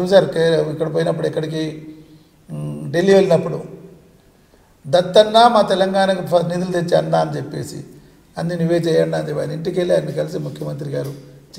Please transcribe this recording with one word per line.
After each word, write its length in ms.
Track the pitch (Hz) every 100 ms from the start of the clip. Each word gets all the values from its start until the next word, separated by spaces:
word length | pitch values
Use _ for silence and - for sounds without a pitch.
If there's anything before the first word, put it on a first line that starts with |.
చూశారు, 220 | 180 190
కే-, 480 | 151 165 165 156 151
ఇక్కడ 220 | 151 160
పోయినప్పుడు, 320 | 160 165 160 156
ఎక్కడికి, 600 | 160 156 156 156 - - - - - _ _ -
ఉమ్, 420 | 151 147 147 151
ఢిల్లీ 220 | 156 196
వెళ్ళినప్పుడు, 480 | 196 165 165 - - - - - - _ _ _ _ _ _ _ _ 143
"దత్తన్న 600 | 160 175 214 214 220 240
మా 160 | 220
తెలంగాణకు 640 | 196 190 190 196 190 185 160
ఫ-, 80 |
నిధులు 380 | 170 170 175 180
తెచ్చి 240 | 175 170 160
అన్న" 200 | 160 165
అని 200 | 160 147
చెప్పేసి, 480 | 127 - - - - - - _ _ -
"అన్ని 180 | 165 175
నువ్వే 200 | 165 170
చేయండి" 400 | 165 160 165 160
అని 120 | 151
చెప్పి 120 | 147
ఆయన 100 | 143
ఇంటికి 300 | 156 170 180
వెళ్ళి 160 | 180 170
ఆయన 140 | 151
కలిసి 280 | 143 151 170
ముఖ్యమంత్రి 520 | 151 - 151 71 147
గారు 240 | 71 69 - - - -